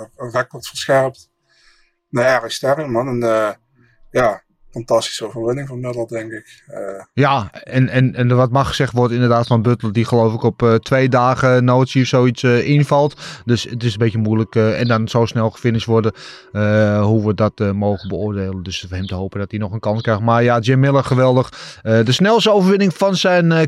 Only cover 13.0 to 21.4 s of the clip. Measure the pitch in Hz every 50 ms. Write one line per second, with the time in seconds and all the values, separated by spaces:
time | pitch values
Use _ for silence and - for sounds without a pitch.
13 | 143 151 - - - - - - - 120 120 110 - - - 120 117 120 98 104
14 | 117 113 95 113 107 107 110 110 113 - - 113 110 110 101 76 123 120 117 110
15 | 113 110 - 120 117 110 - 120 110 110 - - - 123 113 113 - 117 113 113
16 | 107 110 - - - - - - - - - 104 104 104 107 107 107 104 104 104
17 | 104 104 110 113 104 107 101 - 110 104 - - 110 101 98 101 104 104 101 95
18 | - 98 98 85 104 104 101 101 95 95 95 92 85 95 90 - - 90 92 92
19 | 95 95 98 90 95 95 - 101 101 - - 107 107 95 98 113 - 107 104 113
20 | - 120 110 101 110 117 117 117 120 120 120 120 110 117 131 131 135 139 139 139
21 | 123 - 135 127 127 131 127 131